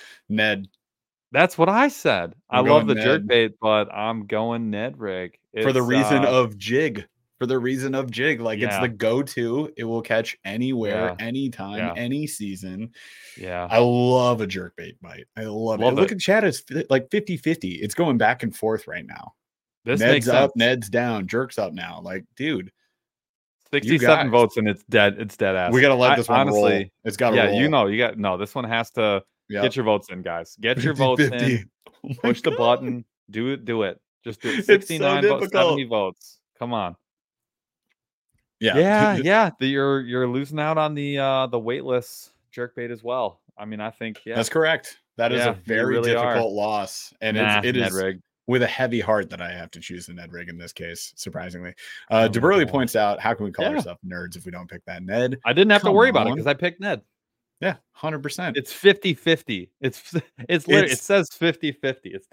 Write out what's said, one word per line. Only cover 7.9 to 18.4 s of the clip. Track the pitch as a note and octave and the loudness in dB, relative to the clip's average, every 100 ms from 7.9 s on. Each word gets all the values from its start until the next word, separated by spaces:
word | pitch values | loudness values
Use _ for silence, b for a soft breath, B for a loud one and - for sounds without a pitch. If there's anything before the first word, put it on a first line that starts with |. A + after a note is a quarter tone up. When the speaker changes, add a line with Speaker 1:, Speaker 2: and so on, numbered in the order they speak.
| C3+ | -4
Speaker 1:
of | B2+ | -4
jig. | A2 C#3+ B2 | -2 -2 0
Like, | A#2 G#2+ | -2 -2
it's | A2 | -2
Speaker 2:
Yeah. | G2 | 0
Speaker 1:
the | B2 | -2
go-to. | G2+ A2 B2 C3+ - A#2 C3 D3+ - | 0 0 0 -2 -4 -2 -2 -4 -8
It | |
will | A2+ A2+ | -6 -4
catch | A2+ A2+ A2 - | -2 -2 -2 -8
anywhere, | G2 A2 B2+ B2+ G#2+ F#2+ F2+ F2+ | -8 -4 -2 -2 -2 -2 -4 -6
Speaker 2:
Yeah. | A2+ | -8
Speaker 1:
anytime, | C3+ C3+ - G2 G#2 | -6 -6 -8 -10 -6
Speaker 2:
Yeah. | F2 E2+ | -6 -6
Speaker 1:
any | A#2+ C#3 D3+ | -6 -6 -6
season. | - G2+ F#2+ F#2+ F#2+ A#2 B B B B - | -8 -10 -10 -10 -12 -12 B B B B -16
Speaker 2:
Yeah. | F#2 F2 F2 | -10 -8 2
Speaker 1:
I | A2+ | 4
love | A#2+ B2 B2 B2+ B2 A#2 | 6 4 4 4 2 0
a | G2 | -2
jerkbait | F#2 F2 - E2+ - | -6 -10 -14 -18 -18
bite. | F2+ F2 - - | -20 -20 -18 -12
I | A2 | -10
love | G#2+ A2+ G#2+ | -6 -4 2
Speaker 2:
Love | A#2+ | 2
Speaker 1:
it. | B2+ | 4
Look | G3 | 2
Speaker 2:
it. | |
Speaker 1:
at | G3 | 2
Chad. | - G#3+ | 2 2
It's | G3+ B2+ | 2 -2
fi-, | - C#3 - | -8 -6 0
like, | C3+ C3 | 0 2
fifty | G#3 G#3 F3 | -4 -2 -4
fifty. | D#3+ E3 F#2 F2 | -2 -4 -4 -6
It's | G#2 - | -8 -2
going | E3+ B2 | 0 2
back | A2 B2 | 2 0